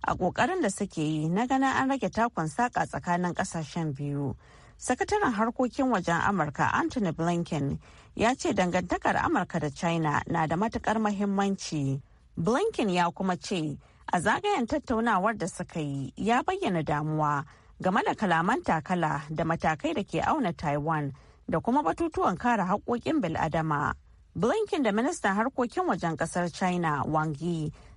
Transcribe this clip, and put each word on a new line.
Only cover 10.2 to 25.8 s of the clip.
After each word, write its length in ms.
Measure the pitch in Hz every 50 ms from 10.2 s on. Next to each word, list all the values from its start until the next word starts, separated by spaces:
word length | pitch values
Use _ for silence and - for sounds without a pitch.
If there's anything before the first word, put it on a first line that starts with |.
| -
na 220 | - 170 165 160
da 80 | 151 165
matuƙar 420 | 170 214 226 - 233 - - 214
muhimmanci. 1040 | 226 220 208 208 190 202 202 196 196 196 196 196 - - - - 151 139 135 135 139 - - - - - - -
Blinken 520 | - 165 190 240 294 403 453 - - 254 202
ya 220 | 180 175 175 175
kuma 240 | 170 - 185 185 180
ce 400 | - - - 208 175 156 151 139 - - - - - - -
a 80 | - 180
zagayen 460 | 156 202 240 320 - 415 415 311 233
tattaunawar 680 | - 285 294 - - 247 220 226 240 214 185 185 220 220
da 100 | 135 160
suka 320 | 190 - - 175 - - 170
yi 340 | 151 143 139 139 135 - -
ya 240 | - 185 208 233 262 -
bayyana 400 | - 381 392 381 247 185 165 151
damuwa 640 | - 151 147 156 156 156 156 151 147 147 139 143 - - - - - - -
game 200 | - 185 185 240 415
da 100 | 415 -
kalaman 480 | - 220 185 165 160 165 196 247 359 349
takala 580 | - 180 160 131 - 185 180 165 151 151 147 151 151
da 140 | 160 156 170
matakai 500 | 160 165 165 - 165 156 156 - - 165
da 100 | 208 196
ke 180 | - - 160 -
auna 300 | - 247 311 240 170 165
Taiwan 580 | - - 151 143 147 143 160 160 151 147 139 139 - - - - - - -
da 100 | 175 160
kuma 240 | - - 247 294 302
batutuwan 540 | 330 330 - 339 320 - 381 370 262 180
kare 260 | - - 240 240 208 175
haƙƙoƙin 580 | 185 196 214 - - 240 240 - - 320 302
bil'adama. 720 | 202 160 160 - - 160 151 165 160 160 147 143 147 - - - - - - - - _ -
Blinken 480 | 165 185 240 349 453 427 403 403 330 262
da 80 | 214
ministan 440 | 196 214 240 302 339 - - 208 196
harkokin 480 | 208 294 277 - - 240 233 - 359